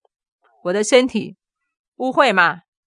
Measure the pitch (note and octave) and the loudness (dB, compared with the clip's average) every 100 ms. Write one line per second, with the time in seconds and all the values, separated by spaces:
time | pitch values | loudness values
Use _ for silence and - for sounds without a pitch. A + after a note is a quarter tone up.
0 | _ _ _ _ _ _ F3+ G3 G#3 B3+ | _ _ _ _ _ _ -6 -4 2 2
1 | B3+ G#3+ F3 F#3+ _ _ _ _ _ - | 2 -2 -8 -14 _ _ _ _ _ -8
2 | B3+ C4 C4+ F#3+ E3+ E3+ _ _ _ | -4 0 2 2 0 -2 _ _ _